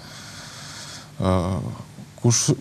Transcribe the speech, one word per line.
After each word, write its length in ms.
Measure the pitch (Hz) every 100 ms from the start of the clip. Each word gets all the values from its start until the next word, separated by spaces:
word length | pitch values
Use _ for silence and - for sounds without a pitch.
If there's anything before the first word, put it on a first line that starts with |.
| - - - - - - - - - - - -
Э, 400 | 92 92 90 90 55 - - - - -
Куш-, 360 | 120 117 - 240